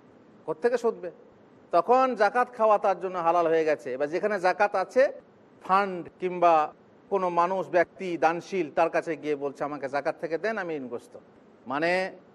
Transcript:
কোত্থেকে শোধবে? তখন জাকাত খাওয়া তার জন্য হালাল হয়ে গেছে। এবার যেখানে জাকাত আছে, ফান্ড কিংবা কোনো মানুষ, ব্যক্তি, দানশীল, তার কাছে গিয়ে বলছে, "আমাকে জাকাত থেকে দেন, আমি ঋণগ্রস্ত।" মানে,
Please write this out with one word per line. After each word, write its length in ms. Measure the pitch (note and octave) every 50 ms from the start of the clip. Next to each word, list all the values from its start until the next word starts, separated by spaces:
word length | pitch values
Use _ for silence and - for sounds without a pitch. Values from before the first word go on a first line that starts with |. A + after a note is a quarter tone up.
| _ _ - _ _ _ - - -
কোত্থেকে 320 | - D#3+ - - A#3+ B3+ A#3
শোধবে? 340 | A#3+ A3+ G3+ F3 F3+ F3 - - - - _ _ _ _ _ _ _ _
তখন 440 | - F3 E3+ - B3 C4 C4 C4 B3
জাকাত 380 | G3 G#3+ G3+ G3 B3 B3 - -
খাওয়া 240 | - A3 A3 G#3 G3+
তার 220 | G#3+ G3+ F#3+ F3
জন্য 180 | F3+ F#3+ F3+ F3+
হালাল 300 | E3 E3 F3 F3 E3+ D#3+
হয়ে 180 | E3 E3 D#3+
গেছে। 280 | D#3 D3 - - C#3 B2
এবার 160 | C3 D3 D3
যেখানে 300 | D#3+ F3+ F3+ G#3 G#3+ G3
জাকাত 360 | E3+ F3+ F3 F#3 G#3 G3+ G3+
আছে, 360 | F#3+ F#3 F#3+ - B3 C4+ D#4 - - - _ _ _ _ _ _ _
ফান্ড 480 | - - F#3 G3 G3+ G3 F#3 F3 D#3 C#3+ - _
কিংবা 540 | F#3 F#3 F3+ F3+ E3+ F3 E3 D#3 D3+ D3+ - _ _ _ _ _ _ -
কোনো 200 | G3+ G3 F#3 F3+
মানুষ, 400 | F3 E3+ E3+ F3+ F#3+ F#3+ E3 C#3+
ব্যক্তি, 480 | D3+ F3 E3 - - - F#3+ F3+ E3+ D3+
দানশীল, 540 | D#3+ D#3+ E3+ F3 E3 - G3 F#3+ E3 C#3+
তার 180 | - F#3 E3+ E3
কাছে 260 | E3 E3+ C#3+ E3+ D#3+
গিয়ে 200 | C#3+ C#3 D3+ D3
বলছে, 280 | C3+ C#3+ C#3+ C3+ - D#3
"আমাকে 260 | C#3+ D3 C#3+ C#3+ C3
জাকাত 300 | C3 C#3+ C#3 E3 D3 -
থেকে 180 | - D#3 D#3+ D#3
দেন, 200 | E3 G#3+ A3+ G#3
আমি 180 | F#3 E3+ D#3+
ঋণগ্রস্ত।" 420 | D3 C3 A#2+ A#2+ A2 - - - - - _ _ _ _ _ _ _ - B2+
মানে, 440 | C3 D3 D#3+ E3+ F3+ F#3 F#3 F#3+ F#3 - - _